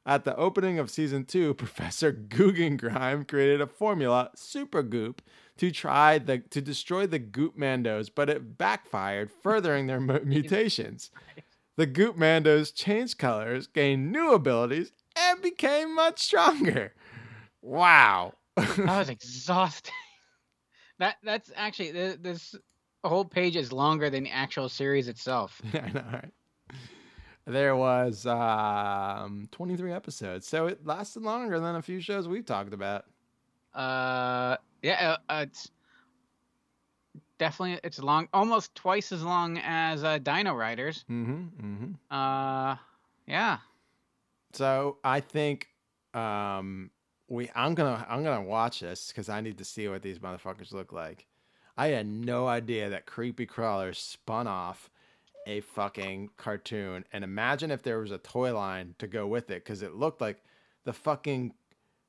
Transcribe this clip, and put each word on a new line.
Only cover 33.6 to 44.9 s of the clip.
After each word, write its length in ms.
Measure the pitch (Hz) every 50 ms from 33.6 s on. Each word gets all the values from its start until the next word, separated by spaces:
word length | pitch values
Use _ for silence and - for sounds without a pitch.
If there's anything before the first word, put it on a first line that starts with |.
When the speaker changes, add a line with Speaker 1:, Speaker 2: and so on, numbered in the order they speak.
| _ _ -
Speaker 2:
Uh, 840 | - 131 131 131 131 127 127 127 127 127 123 123 123 127 123 127 - _ _ _ _
yeah, 340 | - 147 185 - 180 160 160 - _ -
uh, 120 | 151 151
it's 260 | 147 139 - - - - _ _ _ _ _ _ _ _ _ _ _ _ _ _ _ _ _ _ _ _ _ _ _ _ _ _ _ _ - 151 - _ _ -
definitely, 420 | 165 160 156 - 185 180 175 -
it's 160 | - 170 - -
long, 300 | 135 139 147 160 165 -
almost 420 | - 196 208 226 233 214 - - -
twice 340 | - - 185 190 208 202 -
as 120 | 190 170 160
long 340 | 175 180 175 170 170 165 170 -
as, 400 | 139 165 165 160 160 160 147 147
uh, 140 | 160 156 151
Dino 360 | 131 151 147 180 208 196 147
Riders. 500 | 120 113 113 117 113 131 151 156 - - -
Speaker 1:
Mm-hmm, 560 | 120 120 117 117 135 165 180 165 - 147 107
mm-hmm. 500 | 104 101 101 117 175 190 143 _ - 139
Speaker 2:
Uh, 600 | 135 135 135 135 135 135 135 135 135 135 135 135 131 - _ _ _ _ _ _ _ _
yeah. 320 | - 139 175 220 220 151 - - _ _ _ _ _ _ _ _ _ _ _ _ _ _ _ _ _
Speaker 1:
So 460 | - - 135 135 135 135 139 143